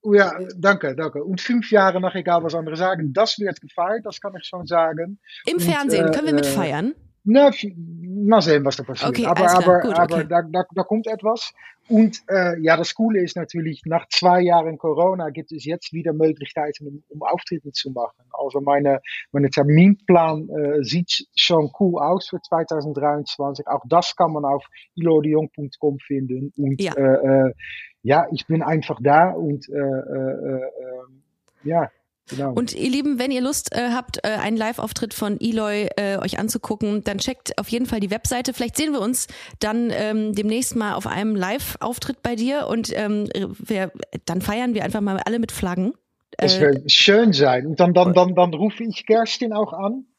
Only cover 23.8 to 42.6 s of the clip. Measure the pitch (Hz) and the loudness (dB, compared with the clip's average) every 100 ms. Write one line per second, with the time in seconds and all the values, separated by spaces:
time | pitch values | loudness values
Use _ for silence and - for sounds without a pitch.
23.8 | 120 170 175 - 170 156 143 139 - - | 2 2 2 0 0 2 0 -2 -4 -20
24.8 | - - 165 160 151 151 156 - 143 - | -18 -2 2 4 4 0 0 -8 -12 -4
25.8 | 151 139 - 139 131 127 143 - 143 135 | -4 -4 -6 -6 -4 -6 -8 -4 -2 -2
26.8 | 190 - 135 135 135 135 131 - - - | -2 2 4 4 4 4 4 -2 -16 -18
27.8 | - _ 117 147 170 160 - 160 151 160 | -20 _ 2 2 2 -4 -2 -2 0 -2
28.8 | - 175 135 147 180 165 165 143 - 143 | -2 -2 4 6 6 2 -4 -6 -6 -4
29.8 | 139 131 135 139 131 - 139 131 131 - | -2 -4 -6 -6 -4 -6 -6 -6 -8 -12
30.8 | 127 127 131 135 _ _ _ _ 143 165 | -14 -14 -16 _ _ _ _ _ -2 -2
31.8 | 147 _ _ _ _ 131 139 127 247 - | -2 _ _ _ _ -8 -4 -2 -4 -4
32.8 | 269 269 294 262 254 254 254 294 - - | -2 0 -2 -2 -2 -2 -2 -4 -6 -4
33.8 | 240 240 247 - - 214 202 226 220 240 | -2 -2 -6 -8 -6 -4 -2 -2 -4 -4
34.8 | 220 - 226 - 214 202 226 220 214 208 | -8 -6 -8 -6 -4 -2 -2 -2 -2 -2
35.8 | 208 - 202 196 - - 214 220 - 208 | -4 -4 -4 -4 -4 -4 -4 -6 -6 -6
36.8 | 214 208 202 196 - 254 - - 202 233 | -2 -2 -4 -6 -6 -8 -8 -8 -6 -4
37.8 | 247 226 196 214 - 247 247 247 240 - | -4 -4 -4 -4 -4 -4 -4 -6 -6 -4
38.8 | 311 285 208 247 - - - - 214 226 | -4 -2 -2 -4 -6 -12 -20 -6 -4 -2
39.8 | 233 - 214 214 214 208 214 220 254 233 | -2 -2 -2 -2 -2 -2 -2 -2 -2 -4
40.8 | 208 - 202 - 214 208 185 240 - - | -4 -4 -4 -4 -2 -2 -2 -4 -8 -8
41.8 | - 247 - 269 240 240 240 285 | -8 -8 -8 -8 -6 -4 -2 -2